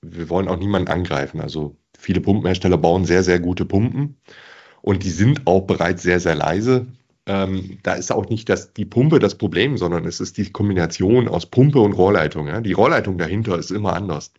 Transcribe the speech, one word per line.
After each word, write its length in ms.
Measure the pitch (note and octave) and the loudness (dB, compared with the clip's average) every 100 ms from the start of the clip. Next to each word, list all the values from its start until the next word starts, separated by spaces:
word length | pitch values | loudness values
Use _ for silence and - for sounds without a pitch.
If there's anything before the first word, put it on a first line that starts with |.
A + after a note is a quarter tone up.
wir 300 | E2+ E2+ D#2+ | -16 -12 -4
wollen 180 | F2 F2+ | -2 -2
auch 100 | F2+ | -2
niemanden 300 | G2+ F#2+ F2+ | -2 -2 2
angreifen. 500 | E2+ F2+ C#2+ - D#2 | 2 2 -2 -4 -6
Also 360 | D2 D#2 D2 - _ _ | -8 -6 -8 -10 _ _
viele 220 | - F2+ | -2 0
Pumpenhersteller 580 | D#2+ G#2+ F2+ F#2 F#2+ F2 | 2 2 0 0 2 4
bauen 260 | E2 F#2 | 4 2
sehr, 200 | E2+ F2+ | 2 2
sehr 160 | F#2 F2+ | 4 2
gute 240 | F2 F#2 | 0 -4
Pumpen 520 | - G2 A#2 - D3 - _ - - - - _ | -2 0 0 -2 -6 -8 _ -20 -20 -20 -20 _
und 220 | - F#2+ | -2 -2
die 80 | F#2+ | -2
sind 360 | E2 A2 D3 - | 2 2 2 2
auch 160 | F#2+ | 2
bereits 420 | F#2+ D#2+ E2+ F2 | 2 0 0 -2
sehr, 160 | F2+ F2 | 0 2
sehr 160 | F2 D#2 | 2 0
leise. 500 | D2+ F#2 A#2 B2+ B2+ - _ _ - | 0 0 0 0 -2 -14 _ _ -6
Ähm, 520 | G2 F#2+ F#2 F#2 F#2+ | -4 -2 -4 -8 -8
da 100 | F#2+ | -6
ist 180 | F2+ - | -4 -4
auch 200 | G#2+ F#2+ | -4 -4
nicht 180 | A2 - | -4 -2
das, 240 | F#2 - | -4 -4
die 140 | - G2 | -10 -4
Pumpe 320 | A#2 D3 D#3 | 0 4 4
das 160 | G2+ - | 2 0
Problem, 400 | G2 E2+ C3 A#2 | -2 0 0 0
sondern 300 | F2 E2+ F2 | -2 -2 -4
es 120 | - | -8
ist 200 | F2+ - | -8 -6
die 120 | G2 | -6
Kombination 800 | - G2+ F#2 E2 - F#2+ B2 A2+ | -2 0 0 -2 0 2 4 2
aus 160 | E2+ | -2
Pumpe 340 | - B2 C#3+ C3+ | -2 4 4 6
und 140 | G#2 | 4
Rohrleitung, 560 | F#2+ F#2 G2 D2+ F2 D2 | 4 4 4 0 -4 -6
ja. 140 | F#2+ | -6
Die 100 | A2 | -2
Rohrleitung 460 | F2 B2+ C#3+ G2 F2+ | 2 2 2 -2 -4
dahinter 400 | E2 G2+ G#2+ E2+ | -4 -4 -2 -4
ist 120 | E2 | -4
immer 220 | G2 G2+ | -4 -4
anders. 400 | F2 G2 D2+ - | -4 -4 -8 -10